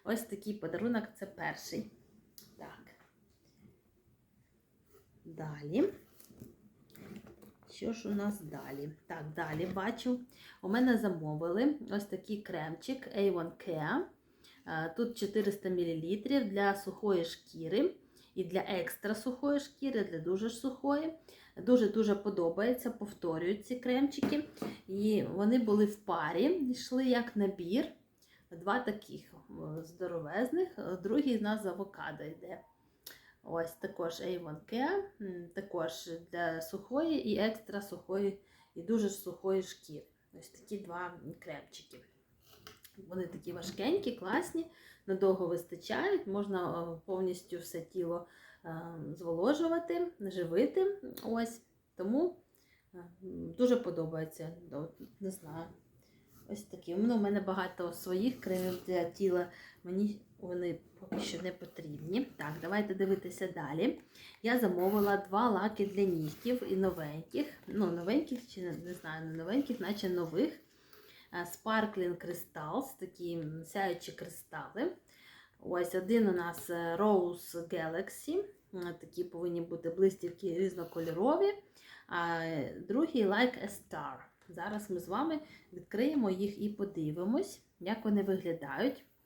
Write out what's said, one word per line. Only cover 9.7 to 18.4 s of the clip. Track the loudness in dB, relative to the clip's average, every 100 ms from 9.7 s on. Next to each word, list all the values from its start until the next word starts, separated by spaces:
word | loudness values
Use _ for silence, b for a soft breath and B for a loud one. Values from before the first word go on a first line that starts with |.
| -2 -2 -2 -2 -2 -4 B B B
У | 0
мене | 4 6 6
замовили | 4 0 -4 -2 0 4 4 2 -2
ось | -4
такий | -4 -8 -6 -8
кремчик | -6 -6 -6 -6 -6 -6 -4 2
Avon | 4 2 -2 -6 -6
Care. | -2 0 0 -2 -8 _ B B B -6
Е, | -4 -2 0
тут | -2 -2
чотириста | 0 2 2 2 0
мілілітрів | 2 2 0 0 -2 4 4 4
для | 4 4
сухої | 4 -2 -2 4 4
шкіри. | 2 -4 -14 -8 0 4 2 0 -18 B B
І | -6